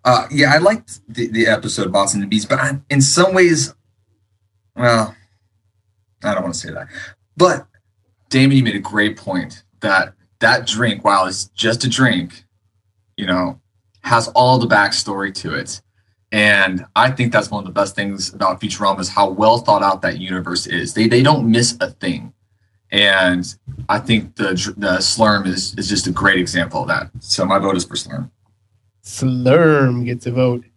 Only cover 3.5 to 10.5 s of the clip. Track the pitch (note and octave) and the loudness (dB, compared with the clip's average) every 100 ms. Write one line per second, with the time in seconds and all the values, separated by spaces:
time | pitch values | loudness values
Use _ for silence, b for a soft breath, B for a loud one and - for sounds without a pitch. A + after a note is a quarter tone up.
3.5 | D#3+ C3+ _ _ _ _ _ _ _ _ | 4 -2 _ _ _ _ _ _ _ _
4.5 | _ _ - B2 A2+ G#2 - _ _ _ | _ _ -2 2 2 -2 -8 _ _ _
5.5 | _ _ _ _ _ _ _ G#2 F#2+ F2+ | _ _ _ _ _ _ _ -4 -4 -4
6.5 | E2 E2 - - B B B _ - F3+ | -8 -12 -14 -14 B B B _ 2 2
7.5 | C3+ - _ _ _ _ _ _ C3 C#3 | 2 -8 _ _ _ _ _ _ 4 6
8.5 | C3+ A2+ G2 F#2+ G#2 G#2+ - - F#2 - | 6 2 -2 -4 0 0 -2 -6 -6 -6
9.5 | - _ _ G#2 F#2+ - _ _ _ A2+ | -16 _ _ 0 0 -2 _ _ _ 0